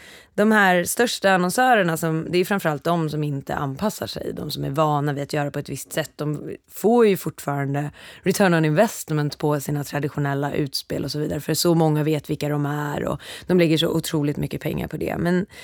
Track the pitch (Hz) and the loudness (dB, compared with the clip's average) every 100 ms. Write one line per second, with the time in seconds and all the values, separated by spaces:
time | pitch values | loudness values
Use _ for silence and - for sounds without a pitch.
0 | - - - - 214 220 190 180 175 - | -18 -20 -8 0 4 6 6 4 2 0
1 | 233 - 196 185 180 180 254 233 175 160 | 0 2 2 4 2 2 4 4 4 0
2 | 165 160 - 180 180 202 165 147 165 170 | 0 -2 0 0 2 0 0 -2 0 0
3 | 156 151 147 139 135 143 143 131 214 - | 0 -2 -4 -4 -4 -4 -4 -2 -4 -4
4 | - - - - 151 139 143 143 156 147 | -6 -8 -8 -8 -6 -6 -4 0 2 2
5 | 147 139 143 151 143 143 139 139 - - | 0 -4 -4 -4 -4 -4 -8 -10 -8 -6
6 | 147 - 151 151 147 - _ - 196 240 | -6 -6 -6 -6 -8 -14 _ -2 2 6
7 | 220 180 160 - - 143 139 143 147 - | 6 4 -2 -8 -4 -2 -2 -2 -4 -8
8 | - - 175 190 196 170 156 151 220 - | -18 -6 -2 2 4 4 4 4 2 0
9 | - 151 147 - 151 147 139 147 139 147 | -4 -2 -2 -2 -2 -2 -2 -4 -4 -4
10 | 143 - 143 139 143 - 143 - - 151 | -4 -2 -2 -2 -2 -2 -2 -4 -6 -6
11 | 139 147 151 156 143 156 175 165 160 151 | -4 -4 -4 -4 -4 0 2 4 4 2
12 | 151 156 - 151 147 147 147 147 147 147 | 0 -2 -2 -4 -2 -2 -2 -4 -4 -4
13 | - 147 - - - 180 170 160 170 165 | -4 -6 -8 -10 0 4 4 4 2 0
14 | - 160 147 147 147 139 156 147 - 156 | -2 -2 -2 -2 -4 -6 -6 -4 -6 -6
15 | - - 170 180 202 - | -4 -2 0 0 -2 -8